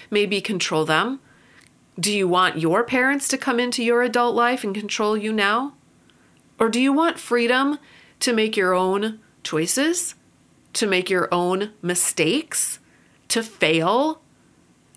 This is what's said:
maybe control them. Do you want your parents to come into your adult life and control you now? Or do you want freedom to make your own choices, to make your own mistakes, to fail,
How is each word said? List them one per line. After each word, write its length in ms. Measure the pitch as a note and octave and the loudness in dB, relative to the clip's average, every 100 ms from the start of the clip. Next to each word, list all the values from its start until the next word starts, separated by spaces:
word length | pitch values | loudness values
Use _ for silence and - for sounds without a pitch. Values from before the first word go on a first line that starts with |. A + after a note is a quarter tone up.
| - | -4
maybe 320 | G#3 G#3 G3+ | -2 0 -2
control 440 | - F#3 - D#3+ D#3 | -2 -4 -2 0 2
them. 340 | D#3 G#3+ C4+ - _ _ - - _ _ - | 2 0 -6 -12 _ _ -20 -20 _ _ -8
Do 120 | F3+ | -4
you 160 | G#3 F#3 | -2 0
want 320 | F3+ F#3 E3 | 2 2 0
your 240 | E3 F#3+ | 0 0
parents 440 | A#3 B3+ C4 C#4 - | 0 0 0 0 -2
to 80 | C4 | -4
come 220 | C4+ A#3+ | -2 -2
into 240 | B3 A#3+ | -2 -2
your 200 | A#3 A#3 | 0 2
adult 320 | B3 A#3+ A#3+ G#3+ | 2 2 0 2
life 280 | A#3+ B3+ | 2 0
and 120 | G#3+ G3+ | -4 -6
control 400 | G#3 - G#3 G#3+ | -6 -2 -2 0
you 160 | G#3+ | -2
now? 420 | A3 G3+ A3+ C#4 - _ _ _ _ _ _ _ - | 0 2 0 -2 -10 _ _ _ _ _ _ _ -2
Or 100 | A3+ | 0
do 100 | A#3 | 2
you 120 | C4+ | 2
want 280 | C#4 E4+ E4 | 4 2 -2
freedom 600 | - A#3+ A#3 B3 C#4 D4 - - - _ | -2 0 2 2 0 -2 -10 -20 -20 _
to 120 | - | -2
make 240 | A3+ A3 G#3+ | 0 0 0
your 160 | F#3 | 2
own 460 | F#3 F#3 G3 A3 A3 _ _ | 2 2 0 -2 -6 _ _
choices, 720 | - D#3 E3 - D4+ F4 - - _ _ _ _ _ | -6 -4 -2 0 0 0 -4 -10 _ _ _ _ _
to 140 | - G#3+ | -4 0
make 220 | F#3 F3+ | 0 0
your 240 | F#3 - | 0 0
own 380 | F3 F3+ F#3 G#3 - | 0 0 0 -4 -6
mistakes, 1000 | F3 F3 - - D#3 B3+ - - - - _ _ _ _ _ | -4 -2 -2 0 0 0 -2 -4 -4 -6 _ _ _ _ _
to 140 | A3+ | -4
fail, 800 | A3 - D#3 E3 E3 A3+ D4+ D#4 _ _ _ _ _ _ _ | -4 0 2 2 2 2 0 -4 _ _ _ _ _ _ _